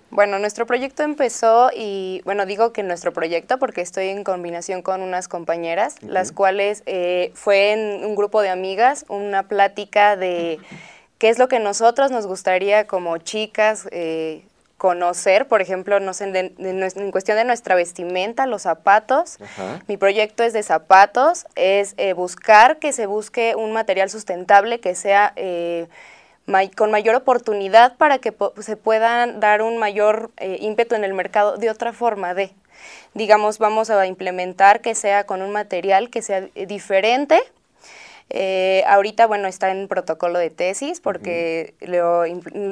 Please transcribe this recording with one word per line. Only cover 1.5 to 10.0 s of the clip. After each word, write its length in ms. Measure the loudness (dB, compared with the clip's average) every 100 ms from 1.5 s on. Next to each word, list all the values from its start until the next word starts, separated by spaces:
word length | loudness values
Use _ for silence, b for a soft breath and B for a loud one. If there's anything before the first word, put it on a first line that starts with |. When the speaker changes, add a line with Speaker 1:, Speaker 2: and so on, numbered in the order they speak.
| 4 4 0
Speaker 1:
y, 460 | -8 -8 -8 -8 -6
bueno, 200 | -4 -4
digo 260 | -2 -2
que 80 | -2
nuestro 280 | -6 -6 -6
proyecto 460 | -6 -4 -4 -4 -4
porque 220 | -4 -6
estoy 260 | -8 -6 -6
en 160 | -6
combinación 580 | -6 -6 -8 -10 -8 -8
con 200 | -6 -6
unas 260 | -6 -8 -8
compañeras, 680 | -8 -6 -6 -4 -2 -4 -6
Speaker 2:
Ujú. 100 | -6
Speaker 1:
las 200 | -4 -4
cuales, 480 | 0 0 2 -2 -4 -6
eh, 440 | -4 -2 -2 -4 -4
fue 360 | 2 4 4
en 320 | 2 -2 -6 -6
un 100 | -2
grupo 260 | 0 0
de 80 | 0
amigas, 560 | -2 -4 0 2 0 -6
una 340 | -8 -4 -4 -2
plática 680 | 0 0 -2 -2 2